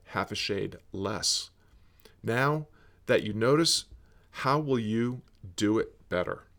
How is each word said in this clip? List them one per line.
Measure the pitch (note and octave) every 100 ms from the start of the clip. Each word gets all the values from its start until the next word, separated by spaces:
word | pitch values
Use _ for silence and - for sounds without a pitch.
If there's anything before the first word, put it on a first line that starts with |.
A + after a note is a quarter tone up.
| -
half | G2 G2
a |
shade | G#2 - G2+ G2+ - -
less? | F#2+ G2 G2+ - - - _ _ - - - - -
Now | A2 A#2+ C#3 D#3 D3+ - - - -
that | A#2+
you | G#2+
notice, | G#2+ A#2 D3 E3 - - - - - _
how | - C3+ D3
will | D3 B2+
you | G#2+ A2+ A#2+ B2+ - _ F#2+ F2
do | G#2 A2
it | - - -
better? | F2+ F2 - -